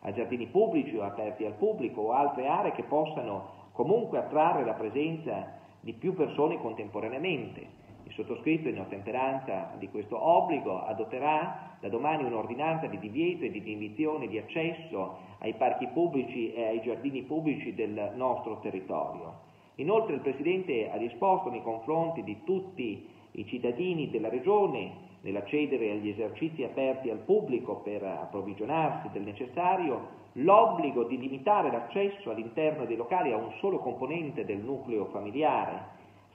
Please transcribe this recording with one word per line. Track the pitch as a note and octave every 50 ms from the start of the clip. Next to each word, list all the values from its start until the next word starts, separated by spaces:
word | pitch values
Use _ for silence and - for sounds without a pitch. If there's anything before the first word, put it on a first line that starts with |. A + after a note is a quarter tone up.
a | - -
giardini | G2 A2+ A2+ - B2 A#2+ A2+ -
pubblici | - F#3 A3 G3+ E3 D#3 B2 - - A2
o | G2
aperti | G2 - - - - - - A2
al | G#2 G2+
pubblico | - F3+ G#3+ G#3+ F3 C3 A2 - A2
o | G#2+ A2
altre | A#2+ C#3 D3 - - B2+ B2+ C#3
aree | D#3 F#3 - - -
che | - A2
possano | - C#3 D3+ D3+ D3+ D#3 C#3 G#2 G#2 G2+ F#2+ F#2+ - - - - -
comunque | - - A#2+ D3 G3+ A#3+ A3 F#3 - D3+
attrarre | D3+ - - D3+ D#3 E3+ - C#3+ B2+
la | A2+ A2
presenza | A2 A2 G#2+ G#2 C3+ D3+ E3 E3 D#3+ - C3 G#2+ G2 G2 - - - - - - -
di | - A2+ A2
più | - - F3+ F3
persone | D#3 D3+ - - - - - A2 -
contemporaneamente. | A2+ A2+ A2 - G#2+ G#2 G#2 A2 A2 A2 B2 C3+ D#3+ F#3+ E3+ C3 A2+ G2 - - - - - - - - - - -
Il | - -
sottoscritto, | - - - A#2+ - - D#3 D#3+ D#3+ D#3 C3
in | G#2+ G2+
ottemperanza | F#2+ - G#2 G2 G2+ A2 G#2+ B2+ C3 C3+ C3+ C3+ - B2 G2 F#2+ F#2+ - - -
di | G2+ G2
questo | - G#2 G2+ - A#2 A2+
obbligo, | - D#3 E3+ - - - E3 C3 - G#2 F#2 F2+
adotterà | - - - - A2 - B2+ B2+ C3+ D3+ D#3 D#3 E3 F3+ - - - - - -
da | - G#2
domani | F#2+ A#2 C3+ D3+ D#3+ - C3+
un'ordinanza | B2 A#2 A2+ G#2 G#2+ A#2+ B2+ D3 D#3+ D#3+ E3 D#3 B2+
di | G#2 G2
divieto | F#2+ G#2 G2+ C#3 E3+ F3+ F3+ - -
e | A2
di | F#2+ G#2
inibizione | F#2+ G#2+ G#2+ G#2 G#2+ G#2 G#2+ - D#3 D3+ D3+ D3+ B2 G#2
di | G2 A2
accesso | G#2 - - E3 D#3+ E3 - - - - A2 G2 F#2+ F#2 F#2 - - - - -
ai | - A2 A2
parchi | - B2+ B2 - - C3 A#2+
pubblici | - E3+ E3+ E3+ D3 C3+ B2 B2 - B2+ A2+ A2 A2
e | A#2 A#2
ai | A2 A2+ A2+
giardini | G#2+ A#2+ A2+ - - C#3 C3+ B2+
pubblici | - - D3+ D#3+ D#3+ D3+ C3 G#2 - B2 G2+
del | F#2 A2+ G2+ G#2+ G#2+ G#2 G2 -
nostro | B2 C3 B2+ A#2+ - - A#2 G#2+ G2+
territorio. | - A2 F#2 F#2+ - - F2+ D#2 D2+ - - - E2 E2 - - - - - - - - _
Inoltre | - C3 D#3+ G#3 A3 - - D3
il | B2+
Presidente | - G3+ - - C#3+ E3 F#3 F#3 F#3 - C3+ A#2 G#2+ -
ha | - G#2+
disposto | A2+ A#2 - - - F#3+ F3+ - B2+ B2
nei | A#2 A2
confronti | - A2+ A2+ A2+ - - D#3 E3 E3 E3 E3 B2 G#2
di | G#2+ G#2 G#2 -
tutti | - F#3+ F#3 - - - - B2 A2 G2+ G2 - - - - - -
i | - - G#2+
cittadini | - - B2 - A#2+ A#2+ - F3+ F#3 F3 D#3+ C#3+ A2+
della | - A2 G#2+ A2+
Regione, | A#2+ B2+ B2+ E3+ G#3 G#3 G3 F3 C#3+ A2+ F#2+ - - - - - - -
nell'accedere | - G2 F#2+ G2+ G2+ - - D3 D3+ C3+ C3+ A#2+ A2+ G#2+
agli | G#2 G#2+ G#2 G#2
esercizi | G2+ G#2+ A2 G2+ G2 - D#3+ D#3+ - - C3
aperti | A2 - C3+ C3+ C3 C3 B2+ C3 A#2+
al | G#2+ G#2+
pubblico | - - F#3+ G#3+ - - B2+ A2 - - G2+ -
per | - G#2 G#2 G2+ G2
approvvigionarsi | F#2+ F2 D2+ D#2+ - - G2+ F#2+ G#2 G2 G2 G#2+ A#2+ D3+ D#3+ D#3+ C#3+ - - - G#2
del | - - -
necessario, | - - - C3 B2 - - F3 F3+ F#3 F#3 F3 D3 B2 - - - - - - - -
l'obbligo | A#2+ C3+ F3 G3 A3 A#3 - - E3+ D#3 C#3 B2 B2 A2+
di | - C3 A#2+
limitare | B2+ C3+ C3+ - - G#3 G#3 G3+ E3+ C#3+
l'accesso | A#2+ A#2 - - - G3 G3+ G3+ G3 - - A#2
all'interno | A2 A2+ A2 A#2 - D#3+ D#3 D#3 D3 - B2
dei | A2 A#2
locali | A2 A#2 A#2+ - F3+ D#3+ C#3
a | A2+ G#2+
un | A2+ A2+ - -
solo | - G3 F#3 -
componente | - B2+ A#2 - C3 C3+ D#3 F3 D#3+ C#3+ B2 A#2 G#2
del | G2+ G#2 G2
nucleo | G#2 B2+ C#3 C3 C3+ B2 A#2 G#2+ F#2+
familiare, | F#2+ - G2+ G2 G#2 G#2+ C#3 D#3 D3+ C3 A2+ G2 - - - - - - - - - - - - - -